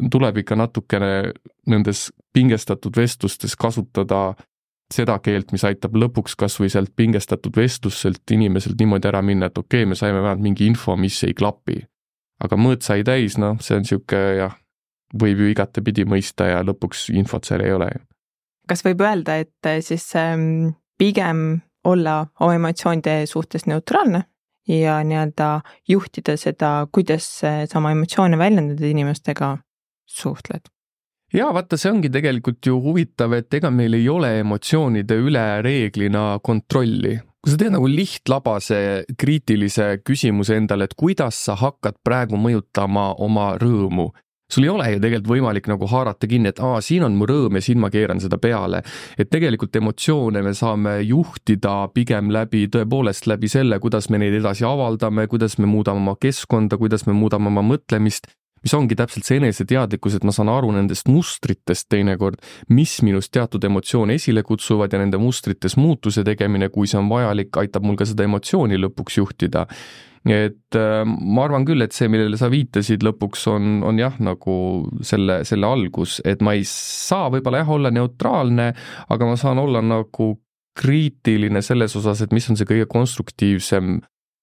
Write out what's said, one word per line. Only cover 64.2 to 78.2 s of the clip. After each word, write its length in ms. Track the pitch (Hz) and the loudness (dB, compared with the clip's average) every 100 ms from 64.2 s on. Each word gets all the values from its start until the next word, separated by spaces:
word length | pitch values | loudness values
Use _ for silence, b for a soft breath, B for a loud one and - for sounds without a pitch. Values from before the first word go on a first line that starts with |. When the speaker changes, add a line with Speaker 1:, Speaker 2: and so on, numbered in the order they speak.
| - 110 | 0 0
Speaker 1:
kutsuvad 500 | 104 110 - 107 101 | 0 -4 0 0 2
ja 80 | 98 | 0
nende 180 | 98 95 | 0 0
mustrites 560 | 117 123 - 92 95 131 | 0 -2 -4 -4 0 2
muutuse 460 | 156 156 107 104 101 | 2 2 0 0 0
tegemine, 420 | 104 101 101 95 | 0 0 2 0
kui 160 | 104 101 | 0 0
see 100 | 104 | 0
on 100 | 101 | 0
vajalik, 440 | 117 117 104 98 - | 0 0 -2 -2 -2
aitab 300 | 101 - 104 | -2 -2 -2
mul 120 | 101 | 0
ka 80 | 104 | -2
seda 180 | 107 104 | 0 0
emotsiooni 520 | 101 - 196 123 95 | 0 0 0 2 2
lõpuks 400 | 95 - - - | -2 -4 -4 0
juhtida. 460 | 98 - 87 80 82 B B B B B - | -2 -2 -2 0 -4 B B B B B 2
Et, 480 | 107 107 - _ 117 | 2 0 -4 _ 0
äh, 300 | 110 110 110 | 0 0 -2
ma 400 | - 85 113 147 | -2 0 0 2
arvan 180 | 139 135 | 0 0
küll, 160 | 151 110 | 0 0
et 100 | - | 0
see, 140 | 117 | 2
millele 260 | 110 107 107 | 2 0 0
sa 100 | 123 | 0
viitasid 540 | 139 131 101 101 107 107 | 2 0 -2 0 2 0
lõpuks, 400 | 107 101 - - | 0 -6 -2 -2
on, 140 | 107 104 104 98 | 0 2 0 0
on 120 | 110 | 0
jah, 180 | 127 131 | 0 -2
nagu 380 | 104 92 - 92 92 92 - - - | -4 -2 -2 -2 -2 -2 -4 -8 -2
selle, 340 | 104 95 92 - | 0 2 0 0
selle 220 | 104 101 | 0 2
algus, 480 | 131 92 - 87 - - | 0 -2 -4 -4 -2 -2
et 160 | 98 | 2
ma 140 | 104 104 | 2 0
ei 80 | 95 | -2
saa 640 | - - - - 190 147 | -8 -10 -8 -2 0 0
võib-olla 300 | 131 131 127 | -2 0 0
jah, 80 | 156 151 | 0 0
olla 140 | 135 117 | 2 0
neutraalne, 760 | 123 - | 0 -2